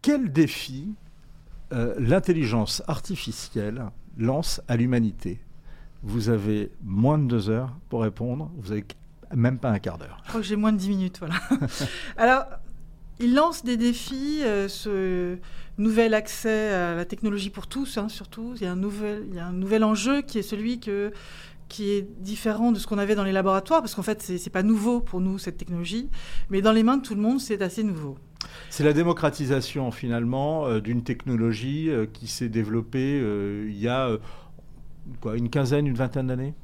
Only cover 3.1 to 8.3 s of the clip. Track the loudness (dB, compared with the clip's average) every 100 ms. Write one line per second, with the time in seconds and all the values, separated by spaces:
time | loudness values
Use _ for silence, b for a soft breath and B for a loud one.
3.1 | -6 -6 -8 -6 -4 -4 -4 -8 -10 -14
4.1 | 0 2 2 0 -2 0 2 4 4 2
5.1 | 0 -6 -8 -12 -16 b b b b -4
6.1 | 0 2 2 2 0 -2 -8 -2 4 4
7.1 | 4 4 2 2 0 -2 -10 -6 0 0
8.1 | -2 -4